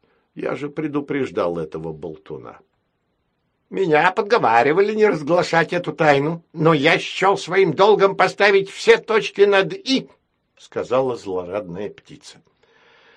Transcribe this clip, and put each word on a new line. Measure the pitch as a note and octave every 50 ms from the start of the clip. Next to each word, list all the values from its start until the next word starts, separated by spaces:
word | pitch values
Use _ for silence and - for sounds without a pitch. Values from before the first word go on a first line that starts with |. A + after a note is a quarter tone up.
| _ _ _ _ _ _ _
Я | - - - C3
же | B2 C#3 C#3+
предупреждал | C#3+ - D#3 D3+ C#3+ D3 C#3+ - D3 C#3+ C3 - E2+ G#2+ F#2+ F2 F2 E2+
этого | D#2+ D2+ - D#2+ D#2+ E2 D#2+
болтуна». | D2+ D2+ E2+ D#2 - _ - D#2 C2+ A#1+ A1+ - - _ _ _ _ _ _ _ _ _ _ _ _ _ _ _ _ _ _ _ _ _ _
Меня | - F#3+ G3 E3+ D3+ D3+ D#3+ F3+
подговаривали | - - G#3 G3+ G3 F#3+ D3+ A#2 A2+ A#2 A#2+ C3+ D#3 F3+ G3+ G#3 A3
не | G#3+ G#3+ G#3+
разглашать | F3+ D#3+ D3+ C3+ E3+ F3+ D#3+ - - E3 D#3+ D#3+ F3+
эту | F3 F3 E3+ D3+
тайну, | - D#3+ D3+ C#3+ C#3 C#3+ D#3 E3+ E3 - _ -
но | E3 D#3+ D#3+ E3
я | D3 C3+ D#3+ F3 F#3+
счел | E3+ - - - F#3 F#3+ G3+ -
своим | - D#3 F3 G3 G3 F3 C3+
долгом | - F#3+ G#3+ G#3 F#3 G3 G3 F#3+
поставить | - F3+ F3+ F3+ - G3+ G#3 G3+ G3 F#3+ F#3+
все | - - - G#3+ A3+ A3
точки | - - A3 A3 G3+ - - -
над | G3+ G3+ G3 F#3+ F#3+ E3 -
«и», | - - B3 C4 B3 - - _ _ _ _ _ _ _ _ _ _
сказала | - - - A2+ F#2 E2+ A2+ C3 C3+ B2+ A#2+
злорадная | A#2 - G2+ F#2 F2+ F2 F2 F#2+ G#2+ - E2+ E2+ F#2+ G#2 G2
птица. | - - - - D2+ - - - - - _ _ _ _ _ _ _ _ _ _ _ _ _ _ _